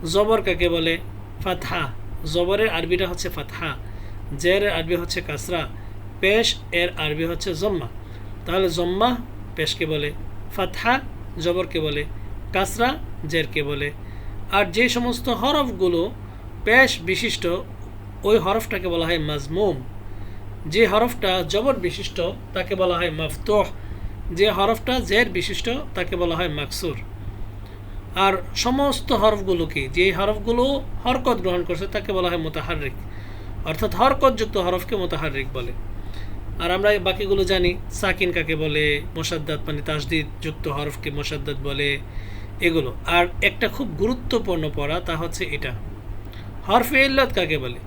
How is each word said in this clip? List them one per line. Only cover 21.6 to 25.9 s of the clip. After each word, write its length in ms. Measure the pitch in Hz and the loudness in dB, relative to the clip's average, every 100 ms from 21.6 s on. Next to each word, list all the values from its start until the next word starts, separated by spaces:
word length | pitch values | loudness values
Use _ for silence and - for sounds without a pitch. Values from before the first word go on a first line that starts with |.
| 254 | 2
বিশিষ্ট 480 | 262 175 - 196 - 175 196 - | 2 0 -2 -6 -2 -2 -4 -6
তাকে 220 | 190 185 190 | -4 -2 2
বলা 200 | 180 170 | 2 2
হয় 160 | 175 | 0
মাফতুহ, 520 | 156 156 151 - 208 190 - - - - - - | 0 -4 -4 2 4 4 -2 -8 -6 -6 -6 -6
যে 200 | 170 208 | 4 4
হরফটা 480 | 185 202 220 - 254 | 6 2 2 2 0
জের 300 | 175 202 240 | 4 4 4
বিশিষ্ট 400 | 180 175 196 233 254 302 | 0 -2 -2 -2 -4 -4